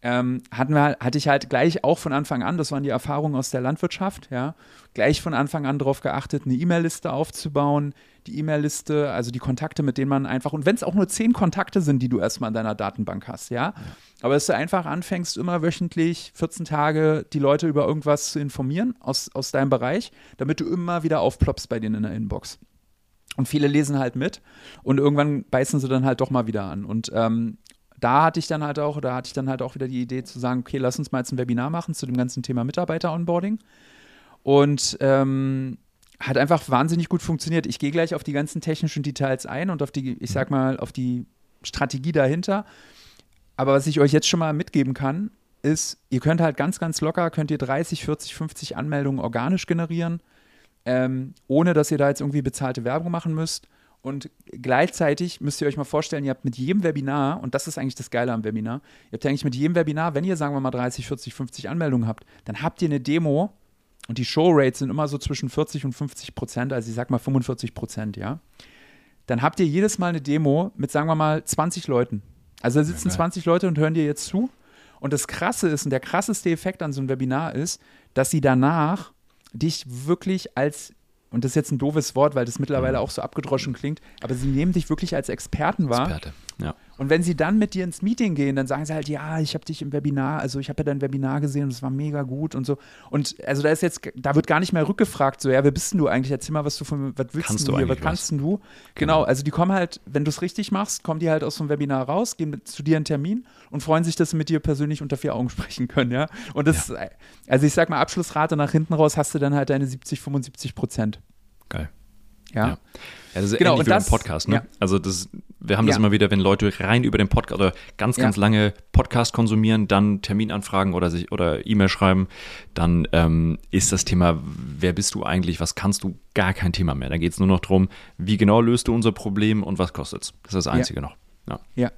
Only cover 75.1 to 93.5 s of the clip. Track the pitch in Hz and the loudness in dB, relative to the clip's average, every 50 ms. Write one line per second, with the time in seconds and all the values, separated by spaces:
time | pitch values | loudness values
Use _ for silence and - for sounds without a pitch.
75.1 | 147 139 - - - - 165 185 240 - - 175 151 143 - 147 135 131 - - | -2 -2 -2 -4 -6 -4 -2 -2 -2 0 0 0 0 0 -2 0 -2 -2 -2 0
76.1 | - 175 190 - 214 - - 180 165 156 - 190 185 - 170 151 139 131 135 131 | -2 -2 0 0 -4 -2 0 -2 -2 0 -2 -6 -6 -4 -6 -6 -4 -4 -2 -4
77.1 | 135 131 131 127 131 135 - 165 - 123 147 175 - - _ _ _ _ _ _ | -2 -2 -2 -2 0 -2 -2 -2 -4 -4 -4 -4 -6 -10 _ _ _ _ _ _
78.1 | _ - - - - 160 143 143 131 127 131 139 165 165 151 151 180 202 - - | _ 0 0 2 2 2 4 4 4 6 6 4 4 4 2 0 0 -2 -4 -12
79.1 | _ _ _ _ _ _ _ - _ 120 147 165 156 - - 135 123 123 131 147 | _ _ _ _ _ _ _ -18 _ -2 -2 -2 -2 -2 -8 -12 -12 -10 -2 -2
80.1 | 175 175 - 190 190 185 - - _ - 135 151 147 - - - _ _ _ _ | -2 -2 0 -2 -4 -2 -4 -6 _ 0 0 0 -2 -4 -16 -18 _ _ _ _
81.1 | _ _ _ _ - 117 120 135 127 160 147 - 151 131 135 139 151 156 139 - | _ _ _ _ -4 -2 -2 0 0 0 0 0 -2 -2 0 0 0 0 -2 0
82.1 | - 131 139 151 139 135 123 120 120 - 139 - 147 135 131 131 131 127 127 131 | 2 2 2 4 4 0 -2 -2 -2 -4 -4 -2 0 0 0 0 0 0 -2 -2
83.1 | - - - - - - - - - - - 143 127 - - 135 156 - - - | -4 -6 -8 -6 -6 -6 -4 -2 -2 -2 -2 -4 -8 -4 -4 -6 -6 -6 -10 -20
84.1 | - - - - 131 123 131 139 135 135 151 180 180 180 151 - 156 - - 170 | -20 -14 -6 -6 -4 -2 0 0 2 2 2 2 2 0 0 0 -2 -2 -2 -2
85.1 | - 143 139 - - - - - - - 151 160 - - 180 135 117 120 131 - | -2 -4 -2 -4 -6 -8 -8 -6 -4 -2 0 0 0 0 0 0 2 0 0 0
86.1 | - 78 - 76 71 - - - - _ - 78 - _ _ _ - - 135 139 | -2 -6 -8 -12 -16 -16 -18 -20 -14 _ -8 -8 -8 _ _ _ -10 -8 0 2
87.1 | 156 165 175 170 175 135 151 160 202 220 208 208 - 185 185 180 160 - - 202 | 2 4 4 2 0 0 0 2 4 2 2 2 0 -4 -4 -4 -6 -4 -2 -2
88.1 | 233 - 240 208 170 143 143 139 135 139 135 131 139 139 156 151 156 156 139 139 | 0 0 0 0 0 0 0 0 2 0 0 -2 -2 -4 -4 -4 -4 -6 -4 -4
89.1 | 151 139 147 156 160 160 156 143 - 156 - - 156 - 160 151 139 147 139 147 | -6 -6 -6 -6 -2 -2 -2 -2 -2 -6 -6 -8 -8 -8 -6 -4 -4 -2 -2 0
90.1 | 139 139 135 135 151 156 - 135 123 139 139 - 147 - 151 147 139 139 135 139 | 0 0 0 -2 -2 -2 -4 -4 -4 -6 -6 -6 -4 -4 -2 -2 -2 -2 -2 -2
91.1 | 135 139 135 131 135 147 147 147 135 143 143 139 127 120 131 131 131 135 147 151 | -2 -2 -2 -2 -2 -2 -2 -2 -2 0 -2 -2 -4 -4 -6 -4 -4 -4 -4 -4
92.1 | 147 147 139 131 131 139 151 156 - 131 135 127 143 139 - - - - - - | -4 -4 -4 -4 -6 -4 -6 -4 -4 -4 -2 -2 -4 -4 -6 -20 -20 -20 -18 -4
93.1 | - 143 143 - - - - - | -2 -2 -2 -2 -6 -10 -4 -4